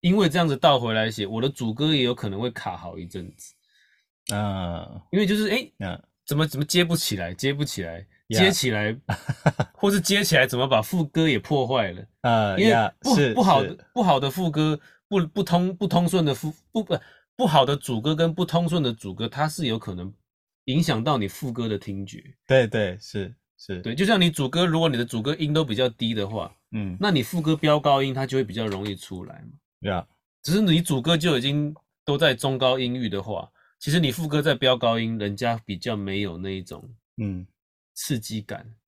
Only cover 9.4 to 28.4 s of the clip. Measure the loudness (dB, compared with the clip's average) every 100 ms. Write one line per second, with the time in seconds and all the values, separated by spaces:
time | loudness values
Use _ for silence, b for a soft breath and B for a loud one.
9.4 | 0 0 -6 _ 0 2 2 0 4 4
10.4 | 4 2 2 2 2 -2 -2 0 2 2
11.4 | 0 -2 2 0 0 -4 -16 _ 2 2
12.4 | 2 4 4 4 2 -2 2 4 4 4
13.4 | 6 4 4 -6 -10 0 4 4 2 -2
14.4 | -2 2 0 0 b b _ -2 0 -2
15.4 | 0 2 2 -2 0 2 2 2 2 0
16.4 | -6 -10 _ -6 -2 -4 B B B -2
17.4 | 4 4 4 0 -2 -2 0 2 0 0
18.4 | 0 0 0 0 -2 -4 -10 -8 -6 -2
19.4 | -4 -2 -2 -2 -4 -10 -10 -14 _ _
20.4 | _ _ -2 0 2 0 0 0 -2 -6
21.4 | -8 -4 -4 -4 -6 -10 -10 -14 -20 -20
22.4 | _ 4 4 2 -2 -4 -10 -8 -8 -12
23.4 | _ _ -10 -8 -6 -2 2 4 2 2
24.4 | -2 2 2 2 2 0 -2 -4 -4 -2
25.4 | 0 0 0 0 0 0 -4 -2 -4 -4
26.4 | -8 _ _ -8 -6 -2 0 0 0 -2
27.4 | 0 0 2 2 4 2 2 -2 -2 -2